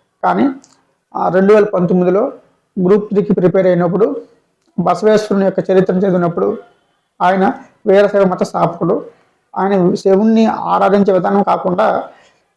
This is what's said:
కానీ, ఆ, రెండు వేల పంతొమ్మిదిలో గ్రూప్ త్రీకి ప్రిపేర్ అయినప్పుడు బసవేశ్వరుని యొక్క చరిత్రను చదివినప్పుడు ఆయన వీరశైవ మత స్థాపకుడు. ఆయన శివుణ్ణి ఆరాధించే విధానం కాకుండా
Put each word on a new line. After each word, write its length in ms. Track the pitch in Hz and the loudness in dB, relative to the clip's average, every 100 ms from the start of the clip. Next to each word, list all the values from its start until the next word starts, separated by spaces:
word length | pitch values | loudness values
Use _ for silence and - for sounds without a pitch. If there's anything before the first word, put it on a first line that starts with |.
| _ _ | _ _
కానీ, 260 | 180 185 269 262 - _ _ _ _ - | -4 0 -2 -4 -14 _ _ _ _ -6
ఆ, 140 | 180 | -2
రెండు 240 | 180 196 | 2 4
వేల 100 | 214 | 4
పంతొమ్మిదిలో 680 | 208 185 175 180 180 185 269 - _ _ _ - 180 | 2 0 0 0 0 0 -2 -8 _ _ _ -4 0
గ్రూప్ 240 | 208 208 | 0 0
త్రీకి 240 | 202 202 | -4 -2
ప్రిపేర్ 340 | 202 180 190 185 | 0 0 2 2
అయినప్పుడు 540 | 175 175 180 240 277 - _ _ _ _ - | 0 0 0 -2 -4 -14 _ _ _ _ -4
బసవేశ్వరుని 680 | 175 175 214 214 208 202 196 | -4 0 2 2 0 0 0
యొక్క 260 | 190 175 | -2 0
చరిత్రను 280 | 190 185 185 | 0 0 0
చదివినప్పుడు 580 | 202 180 170 175 196 214 - _ _ _ _ - | 0 0 -2 -2 -4 -4 -12 _ _ _ _ -2
ఆయన 320 | 180 190 196 262 - _ - | 0 2 0 -4 -14 _ 2
వీరశైవ 380 | 196 202 202 | 2 4 2
మత 200 | 190 180 | 0 0
స్థాపకుడు. 640 | 202 180 160 - 165 254 - - _ _ _ 202 | -4 -2 -4 -2 -4 -4 -8 -20 _ _ _ -6
ఆయన 360 | 196 196 175 | -2 0 0
శివుణ్ణి 520 | - 196 190 220 220 220 | 0 0 2 2 2 2
ఆరాధించే 680 | - 175 180 196 202 202 | -2 -4 0 2 2 2
విధానం 300 | 185 202 202 | 0 0 0
కాకుండా 680 | 196 175 185 180 220 - - - _ _ _ | 0 -2 -2 -2 -2 -2 -6 -16 _ _ _